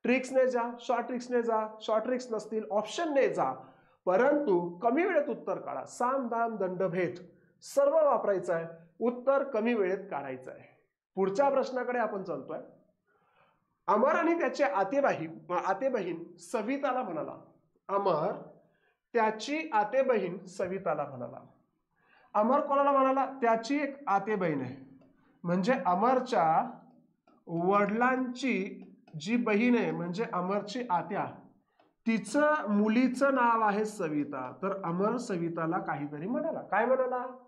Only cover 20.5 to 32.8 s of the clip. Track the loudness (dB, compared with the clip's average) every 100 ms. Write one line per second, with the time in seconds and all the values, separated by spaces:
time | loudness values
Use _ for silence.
20.5 | -8 -6 -4 -4 -4 -4 -8 -12 -14 -20
21.5 | _ _ _ _ _ _ _ _ 0 2
22.5 | 2 2 2 4 4 4 2 -2 0 2
23.5 | 2 0 -2 -2 -6 -2 0 0 0 0
24.5 | -2 -6 -10 -18 -20 -20 _ _ _ -2
25.5 | 2 2 2 2 2 4 2 2 2 4
26.5 | 4 0 -8 -20 _ _ _ _ _ -8
27.5 | 0 4 4 4 2 2 2 -2 -2 -2
28.5 | 0 -2 -8 -18 -20 -16 -10 -2 0 2
29.5 | 4 4 4 2 -2 -4 -4 -4 -2 -2
30.5 | -2 -4 -8 -2 -2 0 -4 -4 -8 -20
31.5 | _ _ _ _ _ 0 0 0 2 4
32.5 | 2 2 2